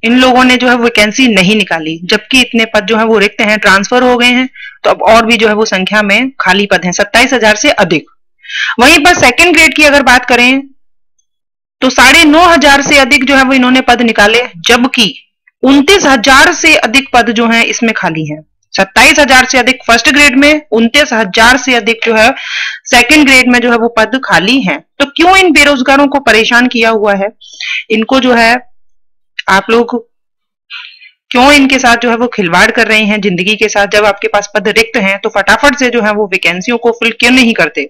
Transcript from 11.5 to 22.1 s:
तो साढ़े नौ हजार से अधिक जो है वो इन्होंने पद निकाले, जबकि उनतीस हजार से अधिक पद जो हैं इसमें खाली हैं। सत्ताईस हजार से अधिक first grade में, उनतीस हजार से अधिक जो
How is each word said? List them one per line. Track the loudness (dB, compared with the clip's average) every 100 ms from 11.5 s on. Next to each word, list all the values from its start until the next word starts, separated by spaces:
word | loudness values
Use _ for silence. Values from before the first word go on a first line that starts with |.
| _ _ _
तो | -2
साढ़े | 2 2 4
नौ | 4 4
हजार | 4 4 2 2
से | 2 0
अधिक | 2 0
जो | 2 2
है |
वो | 2
इन्होंने | 2 2 0
पद | 2 0
निकाले, | 0 2 2 2 -4 -8
जबकि | -2 0 0 0 -4 -4 _ _ _ _
उनतीस | 2 2 4 2 2
हजार | 0 2 2 2
से | 0 0 0
अधिक | 0 -4 0
पद | 0 0
जो | -2 0
हैं | 0
इसमें | -2 -2 -4
खाली | -2 -4 -6 -8
हैं। | -10 -16 _ _
सत्ताईस | -4 -2 2 2 2
हजार | 2 2
से | 2 0
अधिक | 0 -2 0
first | 0 2
grade | 2 2 2
में, | 2 0 -2
उनतीस | -2 0 0 -2
हजार | -2 -4 2 2 2
से | 0
अधिक | -2 -2 -4
जो | -2